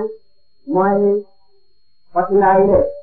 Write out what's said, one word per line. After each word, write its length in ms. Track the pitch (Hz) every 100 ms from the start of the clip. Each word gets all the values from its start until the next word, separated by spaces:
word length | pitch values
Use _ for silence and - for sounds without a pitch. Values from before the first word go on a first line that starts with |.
| 220 - - _ _ - -
mooy 340 | 226 190 202 202 202 202 - _ _ _ _ _ _ -
poti 200 | 175 185
ndaa 240 | 202 196 190
yi 80 | 202
de. 140 | - - -